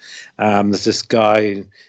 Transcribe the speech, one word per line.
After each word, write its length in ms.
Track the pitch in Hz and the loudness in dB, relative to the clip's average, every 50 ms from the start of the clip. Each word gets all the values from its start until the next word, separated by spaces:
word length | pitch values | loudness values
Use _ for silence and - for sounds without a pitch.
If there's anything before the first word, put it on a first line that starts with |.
| - - - - - - _ - | -20 -20 -20 -20 -20 -20 _ -4
Um, 320 | 107 107 104 101 104 101 | -2 0 2 2 2 0
there's 140 | 101 95 - | 0 0 0
this 160 | 113 107 - | -2 -2 -2
guy 540 | - - - 117 110 107 107 110 107 104 101 | -4 -2 0 2 2 4 2 2 2 0 -4
who 100 | 98 98 101 _ _ - | -6 -10 -14 _ _ -20